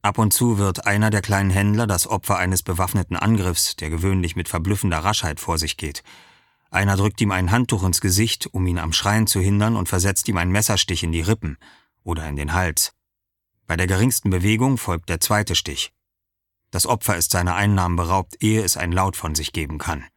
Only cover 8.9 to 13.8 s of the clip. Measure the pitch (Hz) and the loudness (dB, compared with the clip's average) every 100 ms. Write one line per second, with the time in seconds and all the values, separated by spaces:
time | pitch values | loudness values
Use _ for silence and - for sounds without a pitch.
8.9 | 80 101 107 107 101 95 101 107 110 90 | 0 2 2 2 2 2 2 2 0 0
9.9 | 95 95 95 - 90 90 98 113 101 - | 0 0 0 -2 0 2 2 2 0 0
10.9 | 85 85 82 82 113 80 71 - - _ | -2 -2 -2 0 -2 -2 -10 -18 -20 _
11.9 | _ - 80 78 71 73 90 90 - - | _ -6 -6 -4 -6 -2 -2 0 -2 -4
12.9 | _ _ _ _ _ _ _ - 82 | _ _ _ _ _ _ _ -6 -2